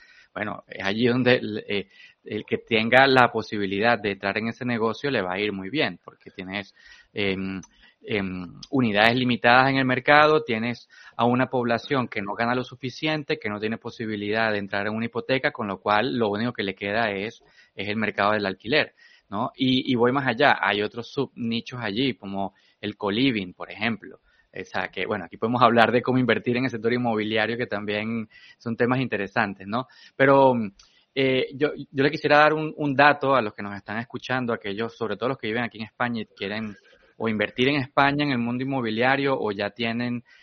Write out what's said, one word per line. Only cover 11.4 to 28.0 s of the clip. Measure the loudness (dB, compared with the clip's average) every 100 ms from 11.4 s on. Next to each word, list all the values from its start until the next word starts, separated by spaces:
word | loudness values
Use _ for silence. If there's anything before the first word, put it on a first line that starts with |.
| 0
población | 0 0 -2 0 -2 -2
que | -6
no | -6
gana | -4 -2 -2
lo |
suficiente, | -4 -10 -10 -6 -4 -4 -4 -4
que | -4
no | -4
tiene | -4 -6
posibilidad | -10 -8 -6 -4 -2 0 0
de | 0
entrar | -4 -4 -2
en |
una | -2 -4
hipoteca, | -6 -2 0 0
con | -4 -6
lo | -4
cual | 2 2 2 0
lo | 0
único | 0 -2
que | -4
le | -6
queda | -4 -4 -2 -2
es, | -2 -8 -12 _ _ _ -10
es | -4
el | -2
mercado | -2 2 2
del | 2 -2
alquiler, | -4 -2 0 0 _ -20 -20 -10
¿no? | -6 -4
Y, | -2 0 0 0
y |
voy | 2 2
más | 2 0
allá, | 4 4 4
hay | 2 0
otros | -2 -6 -8
subnichos | -6 -6 -6 -4 -4 -6 -8
allí, | -6 -2 -2
como | -4 -8 -6 -6 _ _ -10
el | -10 -4
co-living, | -2 2 0 0 -6
por | -12 -16
ejemplo. | -6 -4 -4 -10 -20 _ _ _
O | -14
sea, | -8 -6 -6
que, | -6 -4
bueno, | -4 -6
aquí | -6
podemos | -2 4
hablar | 6 6 6
de | 4
cómo | 2 2
invertir | 2 2 0 -2
en |
el | -2
sector | -2 -2
inmobiliario, | 0 0 -2 0 0 0 -2
que | -4
también | -4 -4 -4